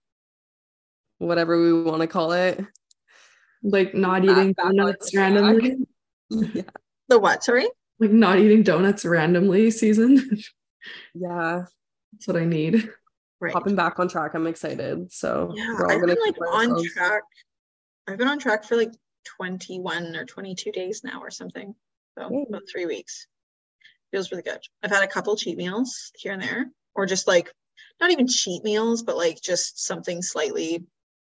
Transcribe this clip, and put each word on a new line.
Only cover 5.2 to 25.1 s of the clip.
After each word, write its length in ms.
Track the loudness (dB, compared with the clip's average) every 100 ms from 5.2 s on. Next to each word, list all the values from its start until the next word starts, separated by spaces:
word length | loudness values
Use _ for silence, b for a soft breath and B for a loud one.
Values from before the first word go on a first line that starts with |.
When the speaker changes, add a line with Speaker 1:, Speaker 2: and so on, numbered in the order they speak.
| 4
Speaker 2:
randomly. 540 | 4 6 6 4 -2 -6 _ _ _ -8
Speaker 1:
<laughs> 260 | -4 -4 -4
Yeah. 60 | -10 -16 _ _ 4
Speaker 3:
The 80 | 6
what, 260 | 6 2
sorry? 240 | 2 0 0 -4 _ 0
Speaker 2:
Like, 120 | 4
not 260 | 6 6 6
eating 240 | 8 8
donuts 420 | 6 4 2 2
randomly 680 | 0 2 4 4 4 4 4
season. 680 | 4 2 4 6 6 4 -4 -6 _ _ _
<laughs> 380 | -20 -20 -18 -12
Speaker 1:
Yeah. 500 | -8 -4 -2 -4 -8 _ _ _ _
Speaker 2:
That's 140 | -16 -4
what 100 | -2
I 80 | 0
need. 420 | 0 2 0 0 -12 _ _ _ -10
Speaker 3:
Right. 100 | -4
Speaker 1:
Hopping 240 | -4 -2 0
back 240 | 0 -2
on 80 | -4
track. 260 | -4 -6 -4
I'm 100 | -4
excited. 640 | -4 -8 -8 -6 -8 -10
So 400 | -8 -4 -4 -4 -6
Speaker 3:
Yeah, 180 | -8
Speaker 1:
we're 120 | -2 0
all 40 |
Speaker 3:
I've 80 | 2
Speaker 1:
gonna 120 | 2
Speaker 3:
been, 100 | 2
like, 120 | 0 -2
Speaker 1:
keep 80 |
Speaker 3:
on 260 | -4 0 0
Speaker 1:
ourselves 240 | 0 -4
Speaker 3:
track. 300 | -2 -2 -2 -6 _ _ _ _ _ _ _ -12
I've 100 | -2
been 80 | -2
on 100 | 0
track 240 | -2 -2 0
for, 100 | 0
like, 140 | 0 -4 _ _ -20
twenty-one 880 | -12 -10 -10 -12 -10 -8 -8 -8 -10
or 100 | -12
twenty-two 460 | -14 -12 -10 -8
days 320 | -8 -8 -10
now 160 | -12 -14
or 100 | -14
something. 420 | -16 -16 -16 -18 -20 _ _ _ -16
So 120 | -8
Speaker 1:
Yay. 140 | -8 -6
Speaker 3:
about 160 | -10 -12
three 140 | -8 -6
weeks. 420 | -8 -10 -18 -20 _ _ _ _ _ b b _
Feels 200 | -8 -8
really 120 | -10
good. 160 | -10 -12 -16 _
I've 80 | -2
had 120 | 0
a 40 |
couple 280 | 0